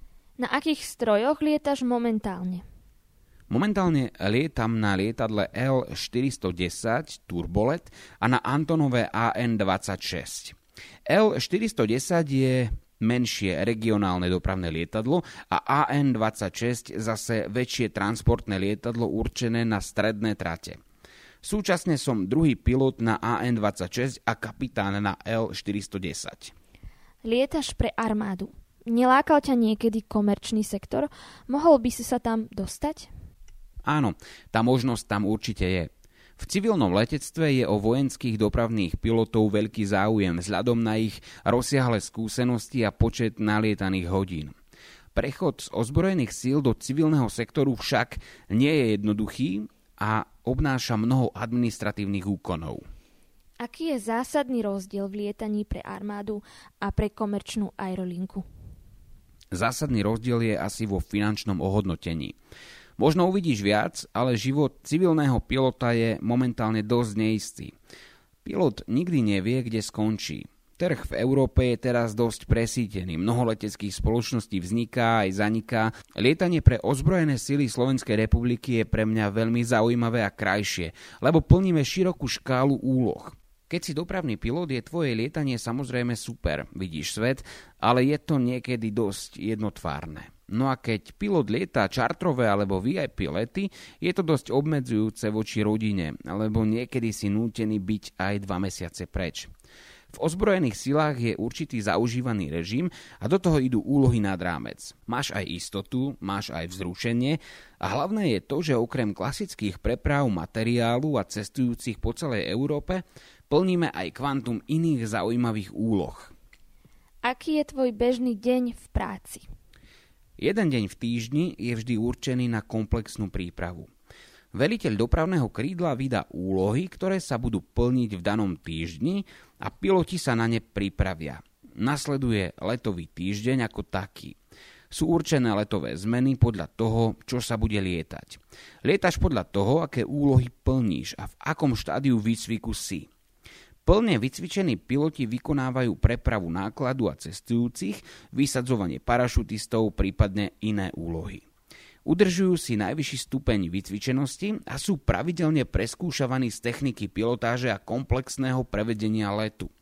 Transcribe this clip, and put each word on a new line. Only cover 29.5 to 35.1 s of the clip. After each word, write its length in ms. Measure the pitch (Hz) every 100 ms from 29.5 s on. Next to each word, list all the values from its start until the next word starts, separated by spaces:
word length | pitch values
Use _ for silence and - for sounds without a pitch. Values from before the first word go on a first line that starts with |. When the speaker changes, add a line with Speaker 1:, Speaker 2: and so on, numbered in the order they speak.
| 247
Speaker 1:
niekedy 480 | 220 214 233 220 -
komerčný 560 | 214 208 202 - 214
sektor? 480 | 208 196 - - 294 - - - -
Mohol 320 | 277 330 277
by 80 | 240
si 160 | - 233
sa 160 | 247
tam 240 | 226 226 220
dostať? 560 | - 190 - 294 311 - - - - - - - -
Speaker 2:
Áno, 320 | - 151 120 78 - - -
tá 80 | 110
možnosť 420 | 117 127 127 110
tam 160 | -